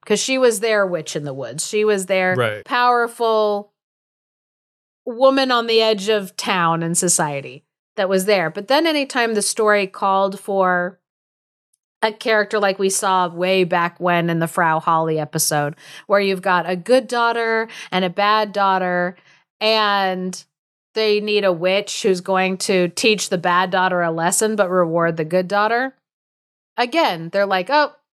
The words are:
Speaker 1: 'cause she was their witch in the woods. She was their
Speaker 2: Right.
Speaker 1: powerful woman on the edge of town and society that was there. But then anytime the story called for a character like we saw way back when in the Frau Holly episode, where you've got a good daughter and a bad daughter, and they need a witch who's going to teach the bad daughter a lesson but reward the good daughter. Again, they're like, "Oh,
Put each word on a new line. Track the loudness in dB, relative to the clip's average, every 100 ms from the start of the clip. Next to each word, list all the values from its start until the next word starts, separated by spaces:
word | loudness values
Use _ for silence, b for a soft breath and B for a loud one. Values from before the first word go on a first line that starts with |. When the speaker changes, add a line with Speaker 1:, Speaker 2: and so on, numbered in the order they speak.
| -2
Speaker 1:
'cause | -2
she | 0 2
was | 2 2
their | 0 2 0
witch | -2 -6 -8
in | -8
the |
woods. | -8 -10 -8 -4
She | 0
was | 2 0 0
their | 0 0 2
Speaker 2:
Right. | 0 -2
Speaker 1:
powerful | -4 0 2 2 0 -2 0 2 2 -2 -6 _ _ _ _ _ _ _ _ _ _ _ _ _ -10
woman | 2 4 4 2
on | 0 2
the | 2
edge | 2 0 0
of | -2 -2 -8
town | -4 0 2 0
and | -2 -2
society | 0 0 -2 -6 -12 -18 _ _ _ -4
that | 0
was | 0 2
there. | 0 0
But | -4 0
then | 0 2
anytime | 0 -2 -2 -2
the | -2
story | -2 0 2 2 0
called | -2 0 0 0 -4
for | -4 0 2 2 -2 -8 _ _ _ _ _ _ _ _ _ -4
a | -4
character | -2 -2 0 0 0
like | 0 0
we | 0
saw | 0 0 0 0
way | -2 0 2 2
back | 0 -2 -2
when | 0 0 0
in | 0
the | -2
Frau | 0 0 0
Holly | 0 0 0 -2
episode, | -4 -4 -2 -2 -4 -6 B B B
where | 0
you've | 2 -2
got | 0 0 0
a | -4
good | 2 0 2
daughter | -2 0 0 -2 -2 -4 B B
and | 0 0
a |
bad | 0 2 2 0
daughter, | 0 0 0 0 -2 -2 -6 b b b -4
and | 0 2 2 2 0 -2 -6 -8 -16 _ _ _ _
they | -2 0 0
need | 0 0
a | 0
witch | 0 0 0 -2 -4
who's | 0 0
going | 0 0 0 -2
to | 0 0 0
teach | 0 0 0 0
the | -2
bad | 0 2 2
daughter | 0 0 0
a | -2
lesson | 0 0 0 0 0
but | 0
reward | 2 2 2 0 0
the | -2
good | -2 0
daughter. | 0 0 0 -4 -8 _ _ _ _ _ _ _ -4
Again, | -2 2 0 0 -4
they're | -2 0
like, | 0 0
"Oh, | 0 0 -4 _